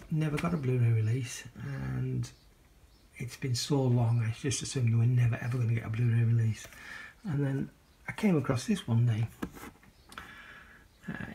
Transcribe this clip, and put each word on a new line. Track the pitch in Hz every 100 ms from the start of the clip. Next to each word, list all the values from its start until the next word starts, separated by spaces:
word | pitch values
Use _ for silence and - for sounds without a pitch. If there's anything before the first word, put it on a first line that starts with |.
| -
never | 156 156 147
got | 165
a | 165
Blu-ray | 127 127 117
release, | 113 110 127 120 - - -
and | 139 135 131 127 127 127 120 - - _ _ _ - _ _ -
it's | 120 -
been | 139 120
so | - 143
long, | 131 123 117 117 113
I | -
just | 143 -
assumed | - 139 117
they | 113
were | 120
never | 123 117 -
ever | 120 127
gonna | 113 113
get | 107
a |
Blu-ray | 110 120 113
release. | 113 117 113 104 - - - - - -
And | 214 143 139
then | 135 - - _ _ -
I |
came | - 214 156
across | 123 120 -
this | 202 -
one | 117 120
day. | 107 117 - - - - - - - - - - - - - - - - _ -
Uh, | - -